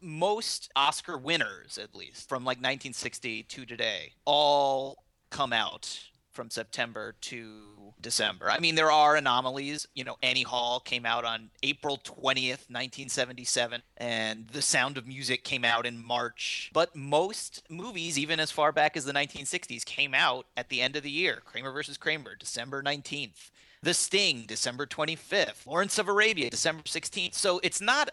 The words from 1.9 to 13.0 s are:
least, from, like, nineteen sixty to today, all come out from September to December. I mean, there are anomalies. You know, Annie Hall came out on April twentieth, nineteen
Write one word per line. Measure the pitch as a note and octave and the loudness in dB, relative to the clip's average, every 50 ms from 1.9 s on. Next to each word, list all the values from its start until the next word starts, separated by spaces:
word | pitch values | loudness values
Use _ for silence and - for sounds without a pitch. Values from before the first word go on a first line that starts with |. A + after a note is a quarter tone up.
| - | -14
least, | G2 D#2+ - - - - | -16 -16 -16 -16 -18 -8
from, | - C3+ B2+ B2 | -6 -6 -4 -2
like, | C3 B2+ B2 | -4 -2 0
nineteen | C3 C3+ C#3 B2 - C3+ | -2 -2 -2 -2 -6 -10
sixty | A#2+ - - A#2+ - - - A#2 A2 A2 G#2+ | -10 -8 -8 -8 -8 -8 -8 -8 -8 -8 -10
to | - - C#3 B2+ | -12 -14 -14 -14
today, | A#2+ A#2+ A#2+ A#2 A2 G2+ E2+ D#2 - - _ _ | -12 -6 -2 -2 -2 -2 -4 -8 -12 -18 _ _
all | D3 C#3+ D3 D3+ C#3+ C#3+ C#3+ C#3 C3+ C3+ C3+ C3+ C3+ - - _ _ _ _ _ _ | 2 4 6 6 6 6 6 4 2 2 0 -2 -6 -10 -14 _ _ _ _ _ _
come | - - A#2+ A#2 A#2+ | -4 -2 0 2 2
out | A2 G#2 F2 - - - - - - - - _ _ _ _ - | 0 0 0 -4 -8 -10 -10 -10 -12 -14 -18 _ _ _ _ -14
from | - A#2+ A2+ | -12 -10 -6
September | - A2+ A2 - - C3+ A#2+ A#2 G#2+ G#2+ G#2+ A2+ A2 _ | -6 -6 -6 -6 -4 -4 -4 -4 -4 -8 -10 -10 -12 _
to | - - B2+ A#2 A2+ A2 G#2+ G#2+ G#2 G#2 G#2+ G#2 G2+ G#2 - - | -12 -10 -10 -12 -12 -14 -16 -18 -20 -20 -20 -20 -20 -20 -18 -14
December. | - A#2+ - - G#2+ G2+ F#2 E2 D#2+ G#2 | -6 -2 0 2 2 2 0 0 0 0
I | G#2+ D#3+ | 2 4
mean, | E3+ E3 D#3+ | 2 2 4
there | D#3+ D#3+ D#3 | 4 6 8
are | D3+ D3+ D3+ D3 D3+ | 8 10 10 8 8
anomalies. | D3+ C#3+ C3 A#2+ B2+ B2+ B2+ C3+ C#3 C#3 C#3+ D3+ D3 - - _ | 6 6 4 4 4 2 0 -2 -4 -4 -6 -6 -8 -8 -8 _
You | C3+ B2+ | -8 -8
know, | A#2+ A#2 - | -8 -4 0
Annie | C3+ B2+ B2+ C3 A#2+ | 2 2 2 2 0
Hall | - B2+ A#2+ A#2+ A#2+ B2 - | 0 0 0 2 2 0 -2
came | - - B2+ A#2+ A#2+ | -2 -4 -4 -2 0
out | A#2 A#2 A#2+ A#2 | 0 0 0 0
on | A#2 A2+ A2+ A2+ - _ _ C3+ | -2 -4 -6 -8 -14 _ _ -4
April | C#3 D3 - D3+ D3 C#3 | -4 -4 -2 -4 -4 -4
twentieth, | - - - - C#3 C3+ C3 C3 C3 C3 B2+ B2+ - - - | -4 -6 -12 -10 -2 0 2 2 2 0 -2 -4 -6 -8 -10
nineteen | A#2+ A#2+ C3 B2 - C#3 | -8 -8 -6 -8 -10 -10